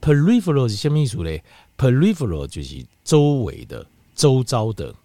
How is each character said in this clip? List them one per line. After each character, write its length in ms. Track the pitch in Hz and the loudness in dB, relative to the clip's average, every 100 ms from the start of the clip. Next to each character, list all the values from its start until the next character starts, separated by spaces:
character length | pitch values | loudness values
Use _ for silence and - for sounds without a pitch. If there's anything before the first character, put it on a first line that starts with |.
Peripheral 640 | - 147 160 240 180 143 123 | 4 4 4 2 2 0 0
是 100 | 104 | -2
什 140 | 151 | -2
么 80 | 151 | 0
意 60 | |
思 140 | 143 95 | -2 -4
呢？ 200 | 82 80 _ _ _ _ | -6 -8 _ _ _ _
Peripheral 680 | 131 123 185 202 123 80 69 | 2 4 2 0 -4 -4 -6
就 160 | - | -10
是 200 | 69 67 62 _ | -12 -12 -18 _
周 380 | - 156 147 143 | 0 4 4 2
围 240 | 110 - 120 | -4 -8 -14
的、 200 | 113 - _ _ | -16 -16 _ _
周 280 | - 147 131 | 0 2 2
遭 300 | 123 123 110 | 0 -2 -2
的。 220 | 104 69 - | -6 -10 -14